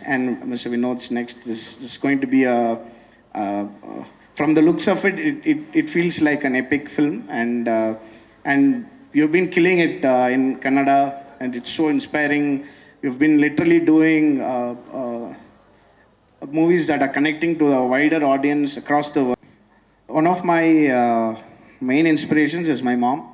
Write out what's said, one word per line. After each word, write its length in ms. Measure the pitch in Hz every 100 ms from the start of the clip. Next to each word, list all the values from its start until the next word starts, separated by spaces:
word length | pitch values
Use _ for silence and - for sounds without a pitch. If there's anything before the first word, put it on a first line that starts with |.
| -
and 400 | 131 127 113 127
Mister 240 | 120 120
Vinod's 420 | 120 123 123 -
next. 320 | 120 120 -
This, 320 | 123 110 - -
this 160 | 127
is 60 | -
going 240 | 139 139
to 60 | 131
be 160 | 135
a, 360 | 127 120 117 113 - - - _ _
uh, 320 | 104 101 101 101 - - 53 - - _ -
from 180 | 147
the 80 | 156
looks 260 | 160 165 -
of 160 | 180
it, 160 | 196 156
it, 260 | 156 139 156
it, 120 | 151 -
it 160 | 160 151
feels 320 | 175 175 160
like 220 | 151 143 135
an 100 | 127
epic 320 | 127 143 -
film, 380 | - 147 208 -
and, 400 | 117 117 120 117
uh, 280 | 113 110 110 - - - _ -
and 420 | 139 139 120 110 - -
you've 180 | 143 151
been 180 | 175 175
killing 300 | 180 175 180
it, 260 | 160 - 135
uh, 240 | 127 127
in 280 | 131 131 123
Kannada, 640 | 135 139 139 139 139 - - -
and 160 | 127 123
it's 160 | -
so 160 | - 156
inspiring. 800 | 139 - 151 147 147 147 139 - - - -
You've 160 | 139 127
been 240 | 156 151
literally 380 | 147 147 170 170
doing, 640 | 165 156 160 156 151 135
uh, 340 | 120 127 120 120 -
uh, 400 | 139 123 117 113 - - _ _ _ _ _ _ _ _ - 139
movies 340 | 151 165 175 151
that 160 | 143
are 80 | 135
connecting 480 | 135 151 151 165 156
to 160 | 147
a 140 | 135 123
wider 360 | 131 151 160
audience 540 | 143 135 143 147 143 123
across 320 | - 147 147
the 120 | 151
world. 140 | 127 123 _ _ _ _ _ _ -
One 200 | 151 165
of 160 | 180
my, 440 | 180 165 165 156 147
uh, 540 | 127 120 117 113 107 - - - -
main 260 | 127 139 165
inspirations 640 | 151 139 151 147 170 165
is 160 | 123
my 120 | 127 123
mom, 380 | 123 135 -